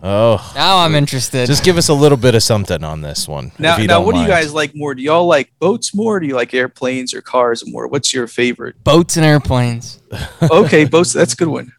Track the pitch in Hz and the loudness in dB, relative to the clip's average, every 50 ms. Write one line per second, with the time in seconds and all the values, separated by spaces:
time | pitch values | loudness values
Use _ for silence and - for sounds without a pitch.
0 | - 95 101 104 113 117 110 - - - - 135 156 180 196 185 170 160 156 147 | -4 -2 0 2 4 4 2 0 -2 -10 -4 -2 0 2 4 4 2 2 2 0
1 | 143 143 139 131 117 - - 131 123 123 147 - - 180 175 170 160 - 156 139 | 0 0 -2 -6 -6 -4 -4 -2 0 0 0 2 2 2 2 2 2 2 2 4
2 | 147 147 143 127 107 127 117 113 - - 117 104 98 - 90 80 78 78 78 78 | 6 4 4 4 4 4 4 4 4 2 0 0 0 -4 -4 -6 -6 -8 -8 -8
3 | 76 73 73 - - - 78 71 64 - _ - 147 160 170 - - - 170 170 | -10 -10 -8 -10 -8 -8 -10 -10 -10 -12 _ -4 0 0 0 2 2 2 2 2
4 | 175 202 226 - - - 185 170 160 147 147 156 151 143 147 147 147 147 139 127 | 2 2 0 0 2 2 2 0 0 -2 -2 -4 -4 -4 -6 -8 -8 -8 -6 -6
5 | 131 147 156 170 175 175 165 143 131 _ _ _ 156 180 226 226 - - - 196 | -2 0 2 2 4 4 2 2 0 _ _ _ -2 0 0 -2 -6 -6 -4 -4
6 | 220 226 214 190 165 143 135 123 120 123 - 127 127 127 _ - 135 127 131 131 | -2 -2 -2 -2 -4 -4 -4 -4 -4 -2 -2 -2 -2 -4 _ -6 -6 -6 -4 -4
7 | 127 127 - 113 _ - - 127 123 120 117 117 - 120 117 117 117 123 131 143 | -6 -8 -10 -12 _ -4 0 0 0 0 -2 -4 -8 -12 -10 -10 -8 -6 -6 -4
8 | 120 - - 131 120 113 - - 127 123 117 - 131 123 - _ - - 143 165 | -4 -4 -4 -4 -6 -6 -4 -2 -2 -2 -2 -6 -12 -16 -16 _ -2 2 2 2
9 | 175 - - 170 160 156 151 147 - - 131 123 123 120 117 117 117 - - _ | 2 0 0 0 2 4 4 2 2 0 -2 -2 -2 -2 -4 -8 -12 -16 -20 _
10 | _ _ - - - - - - 165 151 160 180 220 151 175 156 151 143 - 165 | _ _ -14 -12 -12 -14 -4 -2 0 4 4 4 4 4 4 4 4 4 2 2
11 | 175 - - 147 147 127 - - 175 - 123 127 127 123 _ | 2 2 2 0 0 0 0 -4 -2 -4 -4 -6 -8 -12 _